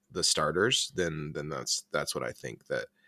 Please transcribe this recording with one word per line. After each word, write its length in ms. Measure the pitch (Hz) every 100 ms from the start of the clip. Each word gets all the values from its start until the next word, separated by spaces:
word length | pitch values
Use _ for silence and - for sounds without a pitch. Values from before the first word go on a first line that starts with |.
| _
the 140 | 90
starters, 680 | 85 - 76 80 110 131 - -
then, 380 | 85 78 76 78
then 140 | 76
that's, 340 | 73 - - -
that's 240 | 76 71 -
what 80 |
I 80 | 60
think 340 | - 64 58 _
that, 220 | 57 55 _